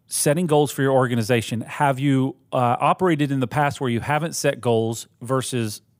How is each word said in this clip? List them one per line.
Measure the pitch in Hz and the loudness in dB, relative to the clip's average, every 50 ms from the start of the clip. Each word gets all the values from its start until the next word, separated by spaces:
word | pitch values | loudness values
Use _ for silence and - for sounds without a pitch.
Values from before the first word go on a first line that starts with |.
| _ | _
setting | - - - - 156 143 165 185 | -8 -6 -2 0 2 2 2 2
goals | 156 151 147 151 135 | 2 4 2 2 2
for | - - | 0 0
your | 135 135 135 | 2 4 4
organization? | 131 131 117 123 117 110 98 127 117 107 - 120 113 | 4 4 2 0 0 0 2 2 0 0 -2 -6 -8
Have | 127 - - - 147 143 135 127 | -8 -8 -2 0 0 0 0 0
you, | 139 143 135 131 131 135 - _ _ _ - | 0 2 2 2 0 -2 -4 _ _ _ -2
uh, | 131 123 120 123 - | 0 2 2 2 2
operated | 143 147 185 - 190 180 160 143 147 139 139 | 2 0 0 2 2 2 2 2 0 0 0
in | 135 | -2
the | 131 113 | -2 -2
past | - 151 147 143 - - | 0 0 0 0 -2 -2
where | 139 123 | -4 -2
you | 120 - | -2 -2
haven't | - 117 147 151 160 165 - | -2 -2 -2 -2 -2 -4 -4
set | - - 143 139 123 | -2 -2 -2 -2 0
goals | 113 123 117 113 113 113 117 113 - - _ _ | 0 0 0 2 0 -2 -4 -8 -12 -16 _ _
versus | 120 117 135 131 123 - - 123 113 107 104 - _ _ _ | -6 -4 -2 -2 -2 -2 -4 -4 -4 -4 -6 -10 _ _ _